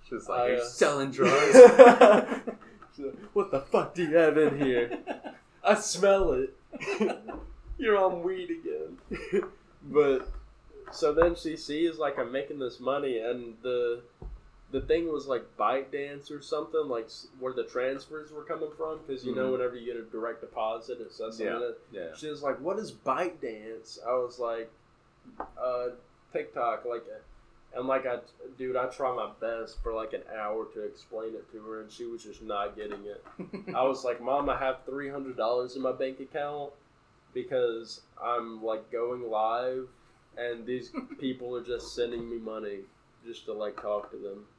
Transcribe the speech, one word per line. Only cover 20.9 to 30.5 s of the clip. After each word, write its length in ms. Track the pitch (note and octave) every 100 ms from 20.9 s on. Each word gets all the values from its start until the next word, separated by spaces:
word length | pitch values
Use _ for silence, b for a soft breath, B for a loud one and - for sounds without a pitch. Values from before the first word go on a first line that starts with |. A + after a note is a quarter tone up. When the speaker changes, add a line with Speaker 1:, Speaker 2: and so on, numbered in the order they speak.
| A#2+
Speaker 2:
it 120 | A2+
says 240 | - A2+ A2+
something 80 | G#2+
Speaker 1:
Yeah, 120 | E2+
Speaker 2:
that 160 | - A2+ -
Speaker 1:
yeah. 220 | G#2 E2 D#2+
Speaker 2:
she 100 | D3+
was 140 | C#3+
like, 180 | C#3 B2+
"What 180 | D3 G3
is 100 | G3+
ByteDance?" 1120 | - - C3+ F3+ E3 B2+ A2 A2 A2+ - -
I 80 | A#2
was 240 | B2+ B2 A#2+
like, 300 | A#2+ A2+ A2+ - _ _ _ _ - - - -
"Uh, 340 | B2+ B2 B2 B2 - _ _
TikTok," 520 | - - C#3+ A#2+ G#2+
like, 200 | B2 A#2 G#2+ G#2+ - - - - -
and, 120 | A#2+ C3
like, 180 | C3
I, 140 | C3 A#2+ - _ - C3
dude, 180 | B2+ B2
I 100 | C3
try 280 | - C3+
my 160 | A#2+ G#2 -
best 400 | A2+ A#2 A2 -
for, 120 | A#2+
like, 180 | A2 A2+
an 100 | G2+ - A2
hour 300 | G#2